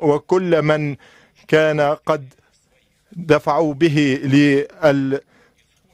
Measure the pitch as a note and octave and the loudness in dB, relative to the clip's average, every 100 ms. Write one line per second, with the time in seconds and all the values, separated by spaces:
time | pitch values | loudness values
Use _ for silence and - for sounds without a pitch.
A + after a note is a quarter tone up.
0 | D#3+ D3 - F#3 F#3 D#3+ D3+ D3+ D3 C#3 | -2 -2 -2 -2 0 0 0 -2 -4 -10
1 | _ _ _ _ - D#3 D#3 D3+ C#3+ D3+ | _ _ _ _ -2 0 2 0 -2 -2
2 | - D#3 C3 _ _ _ _ _ _ _ | -4 -6 -8 _ _ _ _ _ _ _
3 | _ E3+ E3 D3+ E3 D3 D#3+ C3+ E3 D3 | _ -8 0 0 2 -2 -2 0 0 2
4 | D3 C3+ C#3 C#3 D3 C#3 C#3+ - D#3+ C#3 | 0 -2 0 2 2 2 -2 -2 0 0
5 | C3+ C3+ - _ _ _ _ _ _ | -2 -6 -8 _ _ _ _ _ _